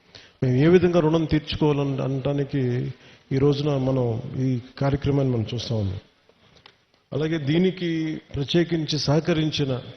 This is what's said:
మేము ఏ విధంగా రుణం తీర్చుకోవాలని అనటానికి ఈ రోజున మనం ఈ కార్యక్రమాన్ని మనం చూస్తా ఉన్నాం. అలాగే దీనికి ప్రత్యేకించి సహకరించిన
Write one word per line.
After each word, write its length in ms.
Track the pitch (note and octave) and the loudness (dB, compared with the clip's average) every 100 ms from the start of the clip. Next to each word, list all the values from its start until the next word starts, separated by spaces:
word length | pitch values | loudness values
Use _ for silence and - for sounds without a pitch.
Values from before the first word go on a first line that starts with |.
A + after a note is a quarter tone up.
| _ - - - | _ -20 -20 -4
మేము 120 | C3 B2 | 0 4
ఏ 120 | D#3 | 6
విధంగా 320 | F3+ F3 F3 | 6 6 4
రుణం 260 | D#3 E3 D#3 | 4 2 2
తీర్చుకోవాలని 760 | D3+ - - D3+ C#3+ C#3 C3+ | 0 0 0 2 2 0 -2
అనటానికి 880 | C3+ C3+ C3 C#3+ C#3 C#3+ B2 B2 C3+ - - - - | -2 -2 -2 -2 -2 -2 0 -2 -4 -10 -18 -18 -4
ఈ 60 | C3+ | 2
రోజున 400 | C#3+ C3+ D3 C#3 | 2 2 0 0
మనం 440 | C3 C3+ A#2+ A2+ - C3 | 0 0 0 -2 -6 -4
ఈ 180 | C3 B2+ - - | -2 -2 -6 -4
కార్యక్రమాన్ని 540 | C#3 C3+ C#3+ C#3 C3+ | -2 0 0 0 0
మనం 120 | A#2+ G#2+ | 0 -2
చూస్తా 220 | A#2+ - A2+ | -6 -4 -2
ఉన్నాం. 240 | G2 G2 - _ _ _ _ _ - _ _ _ - | -2 -6 -12 _ _ _ _ _ -20 _ _ _ -8
అలాగే 240 | C3 D#3+ D#3+ | -4 -2 -2
దీనికి 840 | C#3 D#3+ F#3 F3+ E3+ E3 D#3+ D#3 - - | 0 2 2 0 -4 -4 -4 -8 -10 -8
ప్రత్యేకించి 640 | C3+ F3 E3+ E3+ D3+ D3+ | 0 0 2 -2 -2 -2
సహకరించిన 840 | D3 D3+ D#3+ D#3+ D#3 D3+ C#3 B2 - | 0 2 2 0 0 -2 -2 -4 -4